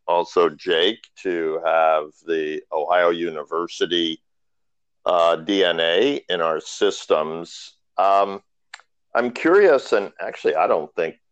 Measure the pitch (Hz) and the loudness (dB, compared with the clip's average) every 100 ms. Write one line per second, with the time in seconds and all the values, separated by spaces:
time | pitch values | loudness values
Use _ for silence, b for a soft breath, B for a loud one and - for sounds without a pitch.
0 | - 87 82 - 82 76 - 82 92 117 | -2 -2 0 2 0 0 -2 0 0 -2
1 | - - 95 85 80 80 82 80 80 78 | -14 -10 -6 -4 -4 -4 0 2 2 2
2 | 76 _ 82 80 78 76 - 78 76 90 | -2 _ -6 -4 -4 -8 -8 -6 0 2
3 | 87 85 85 78 71 80 85 - 90 87 | 2 0 -4 -8 -8 -6 -6 -6 -2 -2
4 | 82 80 _ _ _ _ _ _ _ _ | -2 -6 _ _ _ _ _ _ _ _
5 | - 90 85 82 80 98 90 82 82 87 | -2 2 2 2 0 0 2 2 0 2
6 | 131 143 - 90 82 80 - - 104 - | 0 -2 -6 -2 -2 -2 -8 -2 -2 -2
7 | - 82 78 82 85 - - _ _ - | -2 0 0 -8 -12 -18 -20 _ _ -2
8 | 95 98 98 98 - _ _ - _ _ | 2 4 2 -4 -14 _ _ -20 _ _
9 | _ - 123 123 160 190 196 135 - 107 | _ -2 -2 -2 4 6 6 4 2 -2
10 | 98 - 98 - - 76 107 95 73 - | -2 -8 -12 -4 -2 0 2 0 -2 -6
11 | 82 - _ | -6 -6 _